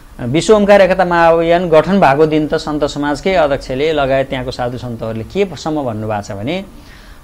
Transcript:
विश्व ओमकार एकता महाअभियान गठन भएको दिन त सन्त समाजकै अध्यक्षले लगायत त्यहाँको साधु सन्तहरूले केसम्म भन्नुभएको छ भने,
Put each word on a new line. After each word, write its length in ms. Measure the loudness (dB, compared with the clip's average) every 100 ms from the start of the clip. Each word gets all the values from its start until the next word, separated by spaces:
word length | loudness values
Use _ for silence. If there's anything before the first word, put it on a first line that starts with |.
| -20 -12
विश्व 340 | -4 -2 4 4
ओमकार 260 | 6 6
एकता 240 | 6 2 0
महाअभियान 640 | 4 4 4 2 2 4
गठन 300 | 2 4 4
भएको 260 | 4 4 2
दिन 220 | 2 0
त 80 | -4
सन्त 280 | -4 -4
समाजकै 500 | -4 -2 -4 -2 -2
अध्यक्षले 600 | 0 0 -2 -4 -4 -2
लगायत 360 | 0 0 0 -2
त्यहाँको 220 | -4 -6
साधु 260 | -6 -6 -6
सन्तहरूले 460 | -10 -8 -8 -8
केसम्म 600 | -8 -4 -4 -4 -6 -4
भन्नुभएको 380 | -4 -6 -4 -6
छ 100 | -6
भने, 340 | -10 -6 -8 -10 -18 -20 -20 -20 -20